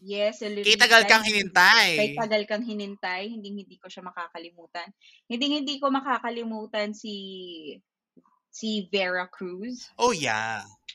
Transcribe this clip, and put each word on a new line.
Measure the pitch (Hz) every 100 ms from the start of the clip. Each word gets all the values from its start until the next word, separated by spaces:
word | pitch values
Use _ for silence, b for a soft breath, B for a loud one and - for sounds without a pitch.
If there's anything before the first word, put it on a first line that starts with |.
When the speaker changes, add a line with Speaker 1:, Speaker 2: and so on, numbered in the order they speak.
Speaker 1:
Yes, | 185 202 208 240
si | 214 208
Speaker 2:
Kay | 202 214
Speaker 1:
Lorinda. |
Speaker 2:
Tagal | 240 226 214
Kang | 226 220
Speaker 1:
Hindi, |
Speaker 2:
Hinintay. | 208 185 180 185 226 196 160
Speaker 1:
kay | 208 143
Tagal | 220 214 208
Kang | 214 240
Hinintay, | 208 202 202 185 185 208 233
hindi, | 202
hindi | 202 185 185
ko | 185
siya | 185 185
makakalimutan. | 180 170 170 170 175 165 175 175 - b b -
Hindi, | 233 285 302
hindi | 277 277
ko | 277
makakalimutan | 269 269 240 240 233 233 220 220 214 208 208
si, | 220 202 196 190 180 170 151 135 _ _ _ _ _ _ _
si | - 220 214 180
Vera | 202 185 180 185
Cruz. | - 185 180 226 247 - -
Speaker 2:
Oh, | 240
yeah. | 180 135 107 113 110 98 - -